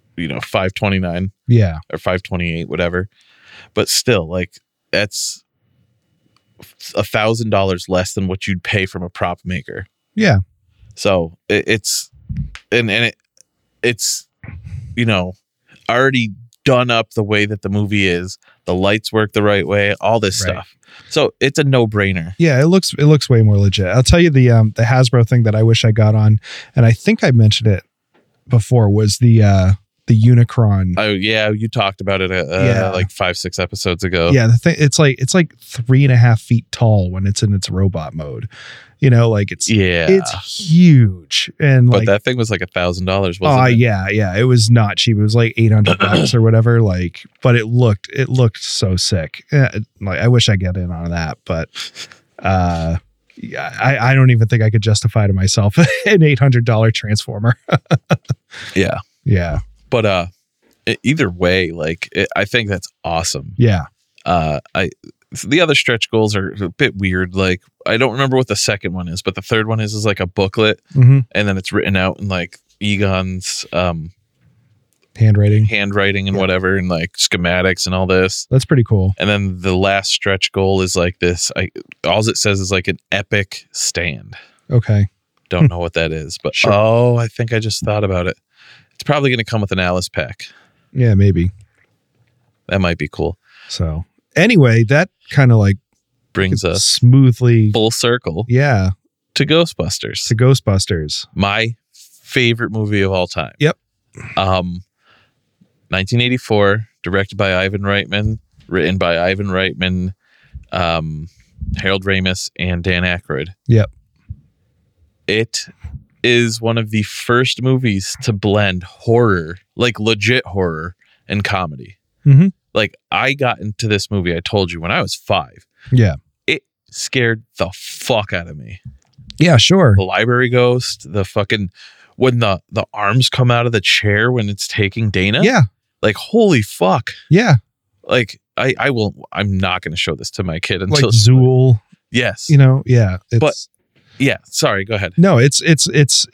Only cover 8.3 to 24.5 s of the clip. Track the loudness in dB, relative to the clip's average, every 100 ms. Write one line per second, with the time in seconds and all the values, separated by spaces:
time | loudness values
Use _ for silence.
8.3 | -6 -6 -8 -4 -4 -2 -6 -10 -6 -6
9.3 | -6 -10 -10 -10 -14 -16 _ _ -2 2
10.3 | 2 0 _ _ _ -20 -4 0 0 -2
11.3 | -8 -4 -2 0 -2 -4 -8 -10 _ -12
12.3 | -10 -10 -12 -4 -2 0 0 -2 -4 _
13.3 | _ _ _ _ _ -4 -4 -6 -8 -12
14.3 | _ -20 -18 -16 -14 -10 -4 -2 -2 -4
15.3 | -10 _ _ _ _ -2 0 2 0 -4
16.3 | -8 -20 _ 0 2 2 -2 -2 -4 -2
17.3 | 0 -2 -4 -4 -4 -2 0 0 0 -4
18.3 | -12 _ _ -4 0 0 0 -2 -2 0
19.3 | 0 2 0 0 0 0 -2 0 0 -2
20.3 | -4 -4 -6 -10 _ _ -20 -6 -2 -2
21.3 | 0 -2 0 0 2 0 0 -2 -2 -6
22.3 | -2 0 2 2 2 0 0 4 4 4
23.3 | 4 4 4 2 0 0 2 4 4 4
24.3 | 4 6